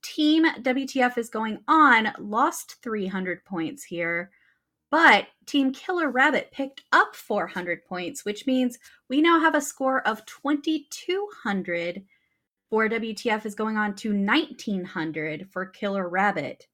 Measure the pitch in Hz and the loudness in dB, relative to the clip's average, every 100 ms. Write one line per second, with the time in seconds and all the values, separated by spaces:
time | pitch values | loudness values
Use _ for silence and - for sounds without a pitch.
0 | - - 302 320 320 - 254 254 269 262 | -12 0 4 6 4 2 -2 -2 -2 2
1 | 247 247 233 220 220 214 - 320 294 226 | 2 0 -4 -4 -4 -6 2 6 8 6
2 | 220 - 202 214 294 - - - 240 214 | 4 -4 -4 2 2 0 -14 -14 -6 -4
3 | 185 190 185 175 _ 185 160 - - 170 | -4 -4 -4 -6 _ -6 -6 -8 -12 -6
4 | 170 170 190 _ _ _ _ _ _ 302 | -2 -4 -6 _ _ _ _ _ _ 4
5 | 330 208 - _ - 285 269 269 - 359 | 6 6 2 _ -4 0 0 -2 -4 -2
6 | 311 247 285 262 - - 277 - _ 311 | 0 2 2 2 -4 -8 -8 -8 _ 2
7 | 415 - - 208 175 185 175 165 _ 180 | 2 -4 -4 -4 -2 -6 -6 -6 _ -8
8 | 175 - - 208 - 254 247 240 - _ | -8 -8 -8 -6 0 2 0 -2 -20 _
9 | _ 269 330 330 320 302 285 - 262 262 | _ 2 4 6 4 0 -2 -4 -2 0
10 | - 214 - - 277 294 320 311 285 - | 0 -4 -10 -8 -2 -2 0 -4 -6 -14
11 | - 370 415 - 226 196 185 170 170 180 | -6 -4 -4 -8 -6 -4 -4 -4 -4 -8
12 | 196 _ _ _ _ _ _ 220 220 226 | -14 _ _ _ _ _ _ 0 0 -2
13 | 226 214 240 214 214 202 220 214 208 196 | -6 -4 -2 -2 -4 -6 -4 -2 -2 -4
14 | 220 202 196 262 302 - - 196 185 185 | -2 0 2 2 0 -8 -6 -6 -4 -6
15 | 160 156 156 156 190 - 185 - 208 196 | -6 -4 -6 -8 -10 -10 -10 -6 -4 -4
16 | 180 180 202 185 135 - _ | -2 0 0 0 -6 -10 _